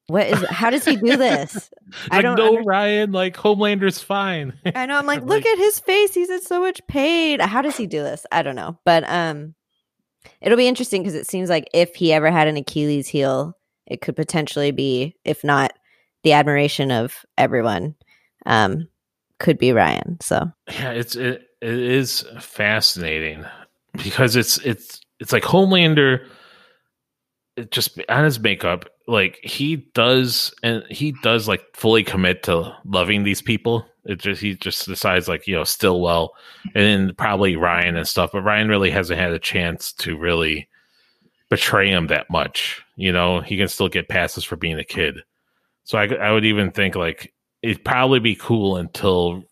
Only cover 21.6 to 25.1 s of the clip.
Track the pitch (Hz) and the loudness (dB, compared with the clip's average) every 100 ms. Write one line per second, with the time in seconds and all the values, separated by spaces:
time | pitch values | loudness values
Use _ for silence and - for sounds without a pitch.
21.6 | 113 120 123 131 123 - - - - - | -6 -2 0 0 0 -4 -8 -12 -12 -2
22.6 | 104 107 - 90 82 78 80 78 76 - | 0 0 0 -2 -6 -6 -6 -10 -16 -20
23.6 | - _ _ - 95 - 123 120 - - | -20 _ _ -12 -4 2 4 4 2 0
24.6 | 131 107 - - _ | -2 -6 -8 -20 _